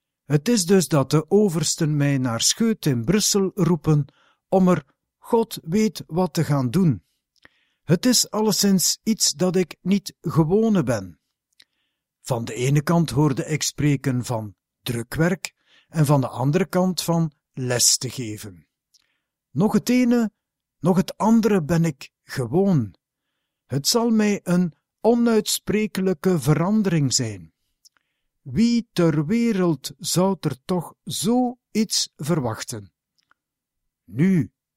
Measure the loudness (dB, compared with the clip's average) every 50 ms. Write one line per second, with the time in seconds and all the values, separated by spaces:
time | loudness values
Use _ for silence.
0 | _ _ _ _ _ -2 -2 0 0 0 0 0 2 4 4 2 4 2 0 0
1 | 2 2 0 0 2 2 2 2 2 2 0 -2 -4 -4 -2 -2 -2 0 0 0
2 | 0 0 0 0 -2 -2 -2 -2 -2 -2 0 0 0 0 0 0 -2 -2 -2 0
3 | 0 0 0 0 0 0 0 0 0 0 -2 0 0 0 0 0 2 2 2 2
4 | 0 -2 _ _ _ _ _ _ _ _ 2 2 4 4 2 0 -2 _ _ _
5 | _ _ _ _ -6 -2 0 0 0 -2 -6 -12 -8 -4 -2 0 0 0 -2 -6
6 | -12 -6 -4 -2 -2 -2 -2 -2 -2 0 0 -2 -2 0 0 2 2 2 2 0
7 | -6 _ _ _ _ _ _ _ _ _ _ _ _ _ _ _ _ -2 -2 2
8 | 2 2 2 2 0 -2 -2 -2 0 0 0 2 2 2 2 2 2 -2 -4 -2
9 | _ -2 -2 0 0 -2 0 0 -2 0 0 0 -2 -2 -6 -8 -2 0 0 0
10 | -2 -6 -14 _ -8 -2 0 0 2 2 2 2 2 2 2 2 0 0 -2 -4
11 | -6 -10 -18 _ _ _ _ _ _ _ _ _ _ _ _ _ _ _ _ _
12 | _ _ _ _ _ -6 -6 -4 -4 -8 -6 -4 -2 0 0 0 2 2 2 0
13 | 0 0 0 0 0 2 0 -2 -4 -4 -4 -4 -4 -6 -4 -2 0 0 0 0
14 | -2 -2 -4 -2 -4 -4 -6 -6 -8 -10 -14 _ _ _ _ _ _ -6 -6 -6
15 | -6 -6 -2 0 0 0 0 -2 -6 -12 -16 _ _ _ _ _ _ _ -2 0
16 | 2 4 4 2 2 -2 -4 -2 -2 0 2 0 0 0 0 0 0 0 -2 -4
17 | -4 -2 0 0 -2 -2 -6 _ _ _ _ -6 -4 -2 0 2 2 0 0 0
18 | -4 -8 -10 -10 -10 -10 -10 -12 -14 -18 -18 -20 _ _ _ _ _ _ _ _
19 | _ _ _ _ _ _ _ _ _ _ -2 -2 0 2 0 0 0 2 2 2
20 | 2 2 2 0 0 -2 -6 _ _ _ _ _ _ _ _ _ 0 0 2 2
21 | 0 -2 -4 -2 2 2 4 4 4 4 2 0 0 0 2 2 2 0 -2 -6
22 | -14 -20 _ _ _ -10 -8 -6 -6 -2 0 0 2 2 2 2 0 -2 -8 _
23 | _ _ _ _ _ _ _ _ _ _ _ _ _ _ -6 -4 -2 0 0 0
24 | 2 2 2 2 2 2 0 -2 -2 0 0 0 0 -2 -4 _ _ _ _ _
25 | 0 2 2 4 2 2 2 2 0 -2 -4 -6 -4 -2 0 0 -2 -2 -2 -2
26 | -2 -2 -2 0 0 0 0 2 2 2 2 2 2 2 2 2 2 2 2 2
27 | 2 0 0 -2 -4 -6 -8 -12 -16 -20 _ _ _ _ _ _ _ _ _ _
28 | _ _ _ _ _ _ _ _ _ -6 0 0 2 2 2 0 -2 -2 _ 2
29 | 2 2 2 0 0 0 0 0 0 0 0 0 0 0 0 -2 -6 -12 -16 -12
30 | -8 -4 0 0 0 0 -2 -2 -4 -6 -6 -6 _ -4 -4 -4 -4 -8 -14 _
31 | _ -10 -8 -4 -2 0 0 0 0 -2 -4 -10 _ _ -4 -2 -2 -2 -2 -4
32 | -6 -6 _ -8 -4 -2 -2 -2 -2 -4 -6 -8 -10 -12 -12 -14 -14 -18 _ _
33 | _ _ _ _ _ _ _ _ _ _ _ _ _ _ _ _ _ _ _ _
34 | _ -10 -2 0 2 2 2 2 0 -2 -8 _ _ _ _